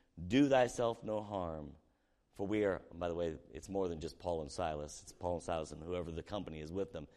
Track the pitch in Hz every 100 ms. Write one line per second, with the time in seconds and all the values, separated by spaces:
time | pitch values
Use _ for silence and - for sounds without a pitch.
0 | _ - 87 127 143 131 120 - 117 113
1 | 107 107 104 101 85 78 73 78 _ _
2 | _ _ _ - 98 107 101 87 - 85
3 | 87 85 85 71 - 76 - 98 92 82
4 | 82 - 90 82 73 - 82 76 76 -
5 | - - 87 85 85 82 78 76 80 90
6 | 82 80 - 101 82 78 78 92 95 80
7 | 71